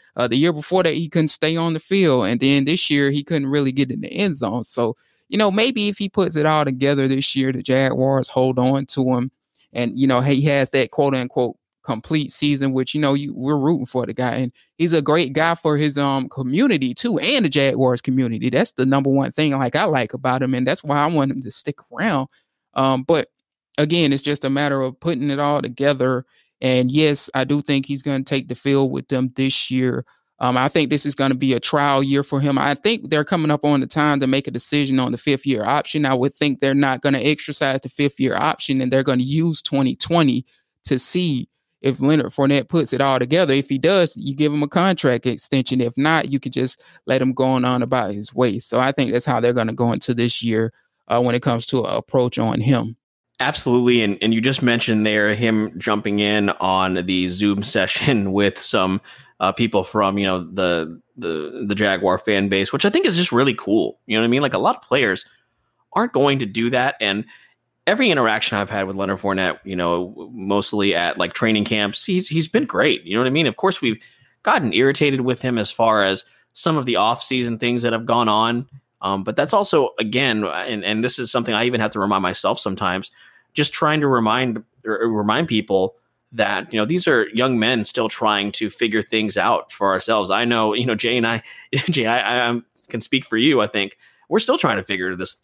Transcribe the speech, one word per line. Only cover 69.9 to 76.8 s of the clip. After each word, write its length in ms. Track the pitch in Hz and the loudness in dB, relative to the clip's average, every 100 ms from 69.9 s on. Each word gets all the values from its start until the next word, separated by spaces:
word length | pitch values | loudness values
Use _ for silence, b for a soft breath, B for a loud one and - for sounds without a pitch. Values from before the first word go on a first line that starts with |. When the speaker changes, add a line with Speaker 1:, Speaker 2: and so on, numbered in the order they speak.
| 85 90 | 0 -4
Speaker 2:
w-, 220 | - - | -10 -16
mostly 600 | 123 95 101 101 107 101 | -10 -2 0 0 0 2
at, 220 | 85 87 73 | 2 0 0
like, 160 | 87 | -4
training 320 | - 113 107 | -2 0 2
camps, 400 | 104 110 101 104 | 0 0 -2 -4
he's, 240 | - 185 185 | -2 -2 -2
he's 200 | 160 160 | -2 0
been 180 | 226 294 | -2 0
great. 360 | 90 139 - | 0 2 0
You 100 | 82 | -2
know 60 | 104 | 0
what 60 | 127 | 0
I 40 | |
mean? 160 | 139 151 | 2 0
Of 100 | - | 0
course, 240 | 185 180 | -2 0
we've 160 | 123 110 b b b b | -2 -4 b b b b
gotten 320 | - 233 131 | 0 0 0
irritated 480 | 87 135 135 147 135 | 2 2 2 0 0
with 180 | 127 123 | -2 -2
him 160 | 127 120 | -2 -2
as 140 | 101 | -2
far 340 | - 113 107 | 0 2 4
as 220 | 98 95 - b b | 2 0 -6 b b
some 240 | - 175 | -6 -2
of 80 | 156 | -2